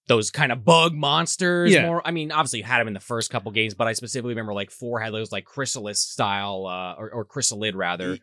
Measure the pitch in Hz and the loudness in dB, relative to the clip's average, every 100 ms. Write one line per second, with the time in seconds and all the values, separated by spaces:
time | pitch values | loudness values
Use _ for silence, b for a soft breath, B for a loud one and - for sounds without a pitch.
0 | - 120 107 - 143 120 113 165 165 151 | 2 2 4 0 0 2 6 6 6 2
1 | 143 156 170 - 180 175 175 170 170 170 | 0 2 0 0 0 4 6 6 6 0
2 | - 170 156 156 143 120 104 123 113 98 | -2 -4 -2 0 0 -2 0 2 2 -4
3 | - 117 110 120 104 107 110 98 113 110 | -6 -4 -2 -4 -4 -2 -4 0 -2 -2
4 | 117 131 120 113 107 101 98 - 120 117 | -6 -6 -4 -4 -4 -4 -6 -8 -6 -4
5 | 110 110 110 101 - - 131 123 104 101 | -4 -4 -4 -6 -8 -6 -6 -4 -4 -2
6 | - - 107 98 101 95 95 90 90 87 | -2 0 0 0 -2 -4 -6 -6 -8 -10
7 | 110 120 104 113 - 107 107 95 87 87 | -8 -8 -6 -2 -2 0 -4 -2 -2 -2
8 | 92 92 | -4 -6